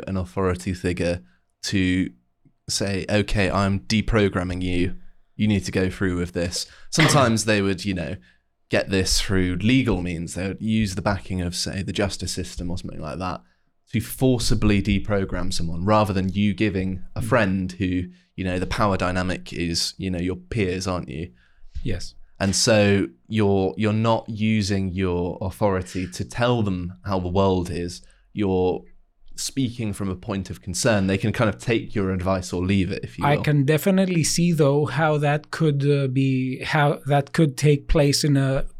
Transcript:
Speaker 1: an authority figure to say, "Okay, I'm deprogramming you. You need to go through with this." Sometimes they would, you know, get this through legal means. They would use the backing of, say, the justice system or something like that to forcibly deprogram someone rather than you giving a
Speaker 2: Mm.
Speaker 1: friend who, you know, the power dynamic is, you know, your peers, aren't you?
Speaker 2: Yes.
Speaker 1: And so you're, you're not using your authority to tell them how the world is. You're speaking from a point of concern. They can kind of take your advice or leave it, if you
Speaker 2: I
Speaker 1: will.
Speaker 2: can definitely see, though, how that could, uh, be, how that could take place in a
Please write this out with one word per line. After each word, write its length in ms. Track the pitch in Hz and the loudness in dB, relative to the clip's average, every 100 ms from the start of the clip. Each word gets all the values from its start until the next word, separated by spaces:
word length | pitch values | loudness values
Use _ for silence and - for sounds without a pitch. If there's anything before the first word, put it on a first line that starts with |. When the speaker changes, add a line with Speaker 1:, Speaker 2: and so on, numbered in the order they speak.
| - | -4
Speaker 1:
an 80 | 95 | -4
authority 580 | 90 - 92 90 101 | -4 -2 -2 -2 -4
figure 480 | 90 90 87 87 87 - _ _ _ | -4 -2 -2 -2 -4 -8 _ _ _
to 460 | - 101 92 90 90 - _ _ _ _ - | -2 0 2 2 -2 -6 _ _ _ _ -6
say, 360 | - 101 98 - | -4 -2 -4 0
"Okay, 400 | 104 101 107 92 | 0 2 0 2
I'm 300 | 92 98 98 | 2 0 0
deprogramming 800 | - 110 101 113 101 92 90 90 | 0 0 2 2 2 0 -4 -4
you. 340 | 90 87 92 92 - - _ - | -2 0 0 -4 -12 -20 _ -2
You 140 | 107 | 2
need 160 | 101 90 | 2 0
to 60 | |
go 180 | 98 92 | -2 -2
through 260 | - 95 90 | -2 -2 -2
with 140 | 87 | -4
this." 340 | 87 90 - - - - | -4 -4 -4 -8 -14 -4
Sometimes 520 | - 147 147 123 113 | 2 4 4 4 2
they 180 | 104 104 | 2 2
would, 220 | 98 98 | 2 -2
you 100 | 101 | -2
know, 220 | 90 73 95 - _ _ _ - | -4 -4 -8 -14 _ _ _ -2
get 200 | 110 - | 0 2
this 300 | 95 92 - | 0 2 0
through 380 | - 95 90 87 | 2 2 2 0
legal 440 | 107 131 127 92 | 2 2 2 0
means. 320 | 87 82 85 85 | -2 -6 -6 -6
They 120 | 95 | -6
would 140 | 90 | -4
use 340 | 107 110 104 92 | -2 0 0 -2
the 60 | |
backing 400 | 82 95 - 92 | -2 -2 -4 -4
of, 140 | 87 87 | -4 -4
say, 260 | - 98 | -6 -6
the 80 | 90 | -4
justice 400 | 95 - - 92 | -2 -2 -4 -6
system 400 | - 85 - 87 | -6 -8 -8 -6
or 60 | 87 | -6
something 240 | - 82 | -8 -10
like 180 | 78 69 | -8 -6
that 220 | 92 - _ _ _ _ _ | -6 -8 _ _ _ _ _
to 100 | 113 | -4
forcibly 800 | - - 131 123 - 110 104 101 | -4 0 2 2 2 4 4 4
deprogram 720 | 101 101 - 101 95 92 90 | 2 0 0 -2 -2 -2 -2
someone 320 | 92 82 82 95 | 0 -2 0 2
rather 260 | 107 101 | 4 4
than 160 | 98 95 | 0 0
you 260 | 98 104 87 | 2 2 2
giving 480 | 107 92 95 92 - - | 0 0 -2 -4 -8 -6
a 60 | |
Speaker 2:
Mm. 40 | 113 | 0
Speaker 1:
friend 460 | 127 98 95 92 | 2 2 0 -2
who, 320 | - 92 90 90 - _ - | -2 -2 -2 -4 -10 _ -8
you 80 | |
know, 140 | 92 90 | -4 -2
the 80 | 92 | -2
power 320 | - 107 95 | 0 2 2
dynamic 560 | 90 90 90 90 - | 0 0 -2 -4 -6
is, 400 | - 85 82 - - | -4 -2 -2 -4 -4
you 120 | 95 | -4
know, 80 | 90 | -2
your 160 | 90 92 | -4 -4
peers, 520 | - 117 92 92 95 | -6 -2 -2 -2 -4
aren't 200 | 90 - | -4 -6
you? 220 | 69 87 - _ - - - | -10 -10 -14 _ -20 -14 -6
Speaker 2:
Yes. 320 | - 85 - - - - | -4 -4 -6 -14 -14 -4
Speaker 1:
And 160 | 98 92 | -2 2
so 520 | - 107 101 101 - - - | 4 6 6 4 0 -6 -4
you're, 480 | 107 101 98 95 - | 2 4 4 2 0
you're 160 | 107 | 0
not 340 | 107 113 113 - | 2 2 0 -2
using 640 | 107 110 110 98 98 95 | -2 2 2 2 0 -2
your 460 | 90 92 87 90 - | 0 0 0 -2 -4
authority 680 | 95 - 104 92 92 92 90 | -6 -2 0 0 -4 -6 -6
to 180 | - 101 | -6 -8
tell 380 | - 120 120 | -2 0 2
them 300 | 101 90 87 - - | 0 -2 -6 -8 -4
how 140 | 95 | -2
the 100 | 90 | 0
world 400 | 92 98 90 87 | 2 4 2 -2
is. 320 | 82 87 - - - _ | -6 -6 -10 -18 -20 _
You're 480 | 101 98 92 92 - - - _ _ - - | -2 2 4 2 0 -6 -20 _ _ -16 -10
speaking 580 | - - 123 - 107 | -6 -2 -4 -4 -6
from 160 | 98 98 | -4 -6
a 60 | 90 | -6
point 340 | - 98 92 | -6 -6 -6
of 120 | 85 | -10
concern. 420 | - 85 127 104 95 | -8 -2 2 2 2
They 140 | 95 | 0
can 120 | 110 | 0
kind 180 | 101 110 | 0 0
of 100 | - | 0
take 340 | - 117 - | -2 -2 -2
your 180 | 107 95 | -4 -2
advice 400 | 95 90 95 92 | -2 -2 -2 -2
or 120 | 90 92 | -2 0
leave 260 | 101 90 | 0 0
it, 120 | - | -4
if 160 | - - | -10 -2
you 60 | 143 | 0
Speaker 2:
I 100 | 147 | 2
Speaker 1:
will. 80 | |
Speaker 2:
can 220 | 151 147 135 | 2 2 4
definitely 580 | 156 196 190 190 175 | 2 2 2 2 2
see, 280 | - - 175 | 2 2 2
though, 340 | 160 139 143 143 | 4 4 2 0
how 300 | 131 156 151 | 0 2 2
that 320 | 147 151 - | 0 0 -4
could, 340 | - 160 143 143 | 0 2 2 2
uh, 200 | 143 135 | 2 2
be, 520 | 131 135 131 127 127 | 2 2 2 -2 -4
how 360 | - 156 147 - 131 | -2 2 2 0 0
that 280 | 143 139 | 0 2
could 220 | - 156 127 | 2 2 4
take 320 | 147 147 - | 4 4 4
place 360 | - 143 135 | 4 4 4
in 120 | 151 135 | 2 2
a 300 | 135 135 - | 2 0 -2